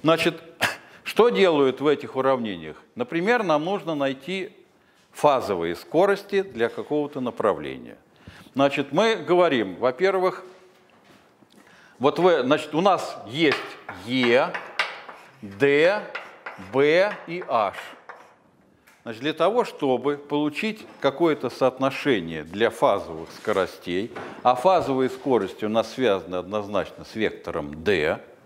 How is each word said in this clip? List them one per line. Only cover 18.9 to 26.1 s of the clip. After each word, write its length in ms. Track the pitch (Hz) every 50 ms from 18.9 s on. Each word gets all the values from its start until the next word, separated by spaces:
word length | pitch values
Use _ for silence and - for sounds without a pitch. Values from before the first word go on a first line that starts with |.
| _ _ _
Значит, 180 | 117 113 110
для 120 | 131 156 151
того, 320 | - 165 190 220 247 214
чтобы 500 | - - - 147 135 127 120 117 143 147
получить 720 | 143 - - 147 147 151 147 147 - 214 220 208 - - - - -
какое-то 480 | - 139 135 - 170 165 147 143 - 120
соотношение 960 | - - 139 127 123 - 135 135 - - - 147 123 98 82 82 82 78 78
для 260 | 80 87 101 117 107
фазовых 600 | - - 151 127 101 98 82 82 80 80 82 - -
скоростей, 800 | - - 110 104 95 92 85 - - - 90 87 92 107 120 - - - - - - -
а 120 | 123 127
фазовые 540 | - - 185 190 165 139 135 135 131 131 120
скорости 560 | - - - 143 127 110 98 90 - - 107
у 40 | 104
нас 220 | 110 117 107 -
связаны 440 | - 131 131 113